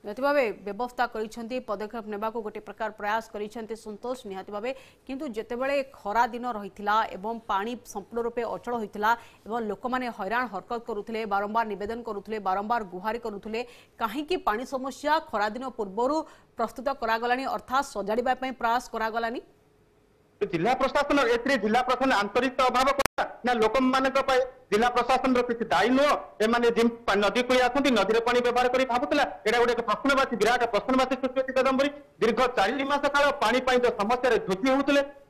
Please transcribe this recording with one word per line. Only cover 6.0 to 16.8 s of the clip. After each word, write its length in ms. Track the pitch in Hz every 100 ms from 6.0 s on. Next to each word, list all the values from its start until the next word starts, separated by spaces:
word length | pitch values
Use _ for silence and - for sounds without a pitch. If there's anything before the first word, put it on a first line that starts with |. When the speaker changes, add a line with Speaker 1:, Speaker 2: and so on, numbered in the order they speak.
| 202 214 247
Speaker 1:
ଦିନ 140 | 233 247
ରହିଥିଲା 420 | 220 202 - 202 214 220 196
ଏବଂ 180 | 202 233 -
ପାଣି 220 | 196 208 240
ସମ୍ପୂର୍ଣ୍ଣ 380 | - 208 190 233 233
ରୂପେ 160 | 233 226
ଅଚଳ 280 | 185 240 240
ହୋଇଥିଲା 320 | 208 202 214 - - - 196
ଏବଂ 120 | 233 220
ଲୋକମାନେ 360 | 190 247 254 247 220
ହଇରାଣ 260 | 190 226 254
ହରକତ 280 | 190 - 240 233
କରୁଥିଲେ, 340 | 214 202 220 220
ବାରମ୍ବାର 380 | 196 208 220 226
ନିବେଦନ 340 | 196 208 226 233
କରୁଥିଲେ, 300 | 202 196 220
ବାରମ୍ବାର 420 | 190 185 208 240 202
ଗୁହାରି 240 | 180 208 233
କରୁଥିଲେ, 420 | 226 202 220 220 247 - - _
କାହିଁକି 380 | 226 233 294 359 -
ପାଣି 160 | 214
ସମସ୍ୟା 480 | 254 269 269 - 294 311 311
ଖରାଦିନ 340 | 220 208 220 262
ପୂର୍ବରୁ 420 | - 202 190 247 311 302 - _ -
ପ୍ରସ୍ତୁତ 300 | 226 -